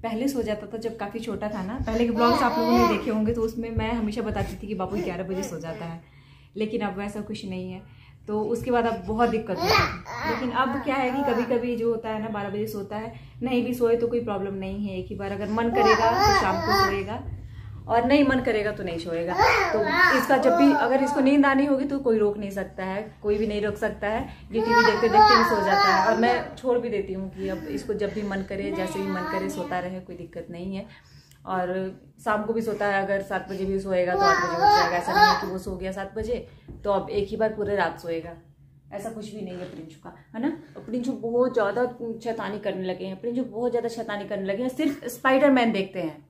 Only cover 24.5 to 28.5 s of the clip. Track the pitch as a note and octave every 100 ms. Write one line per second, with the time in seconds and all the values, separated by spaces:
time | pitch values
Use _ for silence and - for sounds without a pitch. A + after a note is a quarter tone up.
24.5 | A3 A4+ A#4 A#4 G#4 A4+ G#4 G#4+ G#4 E4+
25.5 | E4+ - G4+ G4+ F#4 A#3+ G#3+ A#3 B3 -
26.5 | - B3+ A#3+ A#3 G3+ F#3+ F#3+ F#3+ F#3+ F#3+
27.5 | F#3+ - - - G#3 G3 G#3 G3+ G3 F#3+